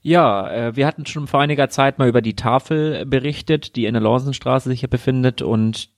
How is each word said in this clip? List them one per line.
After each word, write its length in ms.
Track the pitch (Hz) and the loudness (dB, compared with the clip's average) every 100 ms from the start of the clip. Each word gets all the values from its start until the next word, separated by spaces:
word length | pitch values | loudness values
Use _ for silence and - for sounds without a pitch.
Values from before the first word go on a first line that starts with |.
Ja, 480 | - 175 143 101 95 | 2 4 4 2 -2
äh, 260 | 107 117 117 | -4 -4 0
wir 100 | 139 | -2
hatten 180 | 160 143 | -2 -12
schon 220 | 151 143 | -10 -2
vor 140 | 143 | 0
einiger 260 | 143 143 135 | 0 0 0
Zeit 320 | - 139 135 | 2 0 4
mal 80 | 127 | 2
über 140 | 120 | 4
die 160 | 110 101 | 0 -4
Tafel 680 | 120 127 - 156 156 139 135 | 0 0 0 -2 -2 -4 -2
berichtet, 680 | 131 139 143 - 156 - - | -2 -2 -6 -2 -2 -2 -4
die 80 | |
in 120 | 107 117 | -2 2
der 60 | |
Lornsenstraße 680 | 107 123 135 131 127 131 127 | 2 2 0 -6 0 0 0
sich 100 | 123 | -4
hier 100 | 131 | -2
befindet 520 | 123 - 131 127 - | -2 0 2 0 0
und 480 | 78 110 110 110 - | -2 2 0 -2 -12